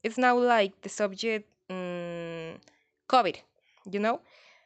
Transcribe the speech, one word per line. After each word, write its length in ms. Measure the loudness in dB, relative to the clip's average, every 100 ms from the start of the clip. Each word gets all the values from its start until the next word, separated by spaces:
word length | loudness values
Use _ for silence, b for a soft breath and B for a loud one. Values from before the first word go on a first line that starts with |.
It's 140 | -6 2
now 200 | 4 4
like 360 | 4 4 2 -2
the 80 | -12
subject, 580 | -4 -4 -2 -4 -4 -6 _ -12
mm, 880 | -8 -8 -8 -8 -8 -10 -10 -12 -14 _ _ _ _ 2
covid, 300 | 4 4 0 -8 _ _ _ -8
you 100 | -2
know? 200 | -2 -2 b b b b